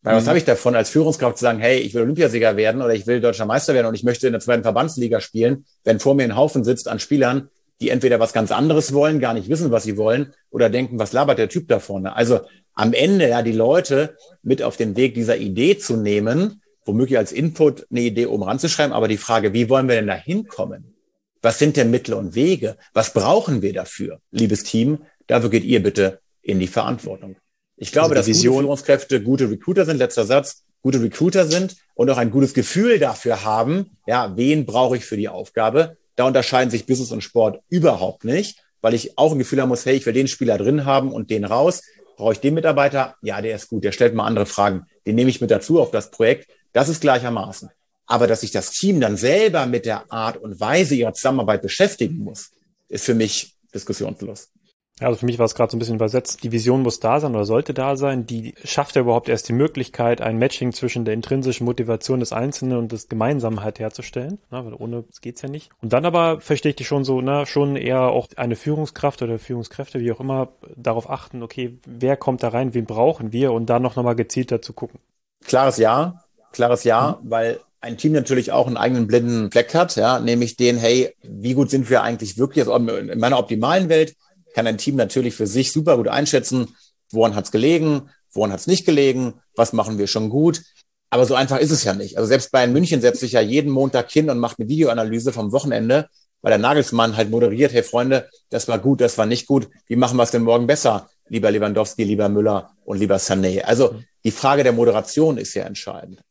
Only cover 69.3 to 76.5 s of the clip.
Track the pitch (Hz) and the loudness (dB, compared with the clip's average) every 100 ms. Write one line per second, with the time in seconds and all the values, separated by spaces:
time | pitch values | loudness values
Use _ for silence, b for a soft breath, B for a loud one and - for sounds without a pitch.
69.3 | 113 - 120 117 - 139 131 120 113 135 | -6 -6 -10 -10 -12 -10 -6 -4 -4 -4
70.3 | 135 127 _ - - 120 113 - 139 - | -4 -4 _ -20 -6 -4 -4 -4 -12 -12
71.3 | 127 117 - 123 127 - 120 127 135 - | -16 -14 -10 -10 -10 -20 -4 -2 0 -2
72.3 | 127 120 117 131 117 110 110 127 156 113 | -2 -2 -2 -2 -4 -4 2 2 0 -6
73.3 | 117 135 117 113 120 127 127 120 117 113 | -2 0 0 0 0 0 -2 -2 -2 -2
74.3 | - 127 113 - - - - _ _ _ | -4 -4 -4 -6 -14 -14 -16 _ _ _
75.3 | _ - 127 135 117 113 123 170 175 _ | _ 0 2 2 4 4 4 0 -6 _
76.3 | _ _ | _ _